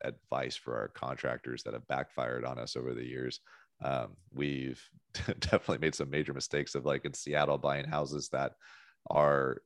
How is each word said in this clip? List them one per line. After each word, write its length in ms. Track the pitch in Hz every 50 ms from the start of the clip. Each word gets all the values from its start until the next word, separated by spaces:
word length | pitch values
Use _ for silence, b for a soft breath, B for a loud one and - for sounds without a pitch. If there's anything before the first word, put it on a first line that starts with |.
advice 540 | - 64 - - _ _ - 69 65 64 -
for 200 | - - 62 60
our 100 | 57 52 52
contractors 720 | - - - 64 65 - - 64 62 62 - 64 62 60 -
that 100 | 57 57
have 140 | 60 -
backfired 580 | - 65 67 73 - - 65 62 60 62 62 62
on 140 | 65 65 60
us 160 | 58 - -
over 180 | 64 62 64 60
the 120 | 60 62
years. 340 | 62 64 64 64 62 64 - b b b b b b _ _
Um, 360 | - 67 69 64 55 50 50 - _ -
we've 560 | - 67 73 71 69 67 65 65 62 - - - - -
<laughs> 400 | _ _ - - - - - -
definitely 400 | - - - - - - 85 60
made 160 | 80 80 -
some 140 | - 73 69
major 220 | 69 76 73 - 69
mistakes 420 | 65 - - - 73 71 - -
of, 100 | 69 62
like, 200 | 71 69 67 -
in 80 | 71 67
Seattle, 420 | - - 71 73 73 71 71 71
buying 280 | 69 69 71 71 71 69
houses 440 | 78 78 76 73 67 73 71 67 -
that 240 | - 65 67 - - B B B B B B B B B - -
are, 520 | - 73 73 73 71 69 67 65 - - -